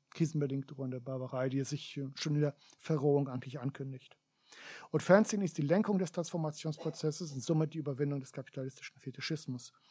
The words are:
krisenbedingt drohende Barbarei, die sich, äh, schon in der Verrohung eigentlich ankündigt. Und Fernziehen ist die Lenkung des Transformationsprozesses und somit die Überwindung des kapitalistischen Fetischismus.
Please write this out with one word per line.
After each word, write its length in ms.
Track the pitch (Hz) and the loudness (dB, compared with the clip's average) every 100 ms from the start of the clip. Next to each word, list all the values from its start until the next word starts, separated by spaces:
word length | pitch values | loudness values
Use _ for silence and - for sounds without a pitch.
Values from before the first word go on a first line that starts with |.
| _ | _
krisenbedingt 600 | - 160 156 143 139 135 | -2 0 2 0 0 -4
drohende 300 | 139 131 127 | -6 -6 -6
Barbarei, 480 | 123 131 127 131 131 | -6 -6 -4 -2 0
die 140 | 135 | 0
sich, 320 | 131 147 - 143 | 0 -4 -6 -8
äh, 100 | 139 | -8
schon 220 | - 160 147 | -4 0 2
in 40 | |
der 140 | 147 - - - | 2 0 -16 -14
Verrohung 500 | - 156 143 143 135 | -2 2 6 6 4
eigentlich 320 | 127 135 131 | -2 -6 -4
ankündigt. 560 | 131 - 135 127 - - _ _ _ - - - - | -4 -4 -8 -10 -16 -20 _ _ _ -20 -16 -16 -2
Und 120 | 151 | 0
Fernziehen 400 | - 196 226 208 | 8 8 8 2
ist 160 | 180 - | 0 0
die 40 | |
Lenkung 360 | 143 185 208 190 | 4 4 4 2
des 140 | 180 | 0
Transformationsprozesses 1200 | - 165 175 156 151 160 151 160 - 156 147 165 | -2 -4 -2 -2 -2 -6 -4 -6 -2 -2 -2 -6
und 100 | 135 | -4
somit 320 | 117 160 156 | 2 2 2
die 40 | 160 | -2
Überwindung 420 | 147 131 143 143 | -6 -2 0 -2
des 120 | 135 | -6
kapitalistischen 640 | - - - 135 - - - | -12 -10 -8 -8 -8 -16 -14
Fetischismus. 760 | 135 131 - 156 - 123 - - _ | -14 -10 -6 -6 -6 -8 -10 -18 _